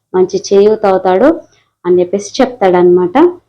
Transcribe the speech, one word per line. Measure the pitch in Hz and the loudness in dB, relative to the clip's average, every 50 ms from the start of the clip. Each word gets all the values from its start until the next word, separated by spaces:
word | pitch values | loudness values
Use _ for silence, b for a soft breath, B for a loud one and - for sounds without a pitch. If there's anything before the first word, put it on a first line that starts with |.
| _ _ - | _ _ -2
మంచి | 185 185 185 - 185 - - 208 | -2 -2 -2 -2 -8 -4 0 2
చేయూత | 196 202 214 220 214 214 | 2 2 2 0 0 0
అవుతాడు | 196 190 185 185 190 185 190 190 - 330 - b b b b b b b _ _ | 0 0 0 0 0 0 2 2 0 0 -2 b b b b b b b _ _
అని | 180 180 180 | -2 0 0
చెప్పేసి | 180 180 - 202 202 - - - | 0 -2 -4 -8 -8 -10 -4 -4
చెప్తాడనమాట. | 262 254 - - 202 190 180 180 180 180 175 180 180 175 - 269 330 349 349 - _ | -4 -4 -2 -2 -2 0 2 2 2 2 2 2 0 0 0 0 0 0 0 -4 _